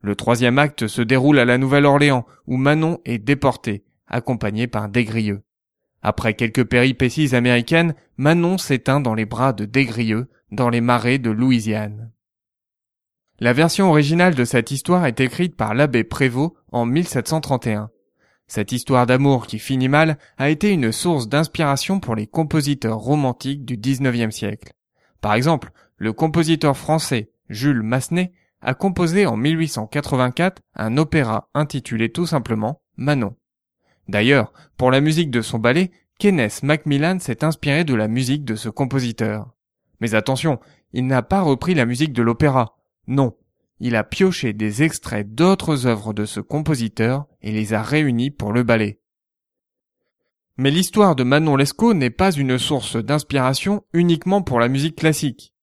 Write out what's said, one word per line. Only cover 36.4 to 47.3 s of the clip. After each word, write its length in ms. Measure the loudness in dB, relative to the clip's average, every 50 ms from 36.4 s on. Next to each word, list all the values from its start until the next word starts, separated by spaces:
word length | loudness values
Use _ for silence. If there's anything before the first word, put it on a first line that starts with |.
| 0 0 -2 -4 -2
Macmillan 560 | 0 0 0 0 0 0 0 2 0 -2 -2
s'est 240 | -4 -6 -6 -2 -2
inspiré 400 | -2 -2 -2 -2 -2 0 0 0
de 100 | 0 0
la 140 | 0 0 0
musique 380 | 0 -2 0 0 -2 -4 -2
de 100 | -6 -8
ce 140 | -6 -6 -10
compositeur. 840 | -6 -4 -4 -2 -2 -2 -2 -2 -4 -4 -4 -4 -4 -6 -8 -12 _ _ _ _ _ _ _ _ _ _
Mais 160 | -6 0 0
attention, 440 | 0 0 0 -2 -2 0 -2 -2 -2 _ _ _ _ _ _
il 140 | -6 -4 -2
n'a 160 | 0 0 0
pas 200 | 0 0 0 2
repris 340 | 2 2 2 0 0 0 0
la 100 | 2 2
musique 280 | 0 0 0 -2 -2 0
de 100 | 0 2
l'opéra. 540 | 2 2 2 2 2 2 2 0 -2 _ _ _ _ _ _ _
Non, 300 | -4 0 0 0 0 -2 _ _ _ _ _ _ _ _ _
il 160 | -4 -2 0
a 80 | 0 -2
pioché 500 | -2 0 2 2 2 2 0 -4 -4 -4
des 300 | -2 -4 -4 0 2 0
extraits 500 | 0 0 -4 _ -8 -6 -6 -6 -6 -2
d'autres 540 | 2 4 4 4 2 2 -2 -2 0 2 0
œuvres 260 | 0 0 -2 -6 -4
de 120 | -4 -6
ce 140 | -6 -6 -10
compositeur 840 | -10 _ -6 -4 -2 -2 -2 -2 -2 -4 -2 0 0 0 0 -2 -6 _